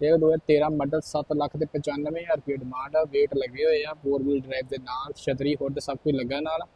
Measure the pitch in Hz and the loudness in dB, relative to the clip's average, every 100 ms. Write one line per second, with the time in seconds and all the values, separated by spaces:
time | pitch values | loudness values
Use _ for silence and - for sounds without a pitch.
0 | 147 160 156 160 - 147 151 151 143 156 | 2 4 4 4 4 4 4 2 0 -2
1 | - 151 143 147 147 151 151 151 147 143 | -2 -4 -2 0 0 -2 -4 -4 -4 -4
2 | 151 165 170 151 143 135 127 131 139 156 | -4 -4 -2 -2 -2 -6 -6 -10 -2 0
3 | 156 143 139 139 127 127 160 151 151 156 | 2 2 2 2 -2 0 2 2 0 -4
4 | 139 139 139 139 131 131 127 135 123 123 | 0 0 2 0 0 -6 -4 -8 -6 -8
5 | 143 - - 131 143 147 135 139 - 135 | -8 -6 -4 0 0 0 -2 -6 -6 -4
6 | 151 139 123 139 156 165 175 | 0 0 -2 -4 -4 -4 -6